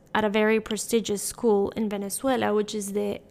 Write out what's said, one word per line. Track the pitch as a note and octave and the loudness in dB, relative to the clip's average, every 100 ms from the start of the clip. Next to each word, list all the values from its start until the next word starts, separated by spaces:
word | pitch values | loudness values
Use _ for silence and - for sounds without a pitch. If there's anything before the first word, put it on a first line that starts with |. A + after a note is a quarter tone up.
| _ | _
at | G#3+ | 0
a | G#3+ | 2
very | G#3+ G#3+ A3 | 2 4 2
prestigious | - G#3 - A#3 G3+ G3+ | 0 -6 0 0 0 -4
school | - - A#3 G3+ G3+ | -6 -2 2 4 2
in | - G#3+ | -2 -4
Venezuela, | G3+ G3+ - C4+ A#3+ G#3 | -4 -6 -4 0 2 2
which | G#3 G#3 | 2 0
is | G#3+ G3 | -4 -4
the, | G3+ G#3 - - | -4 -2 -4 -8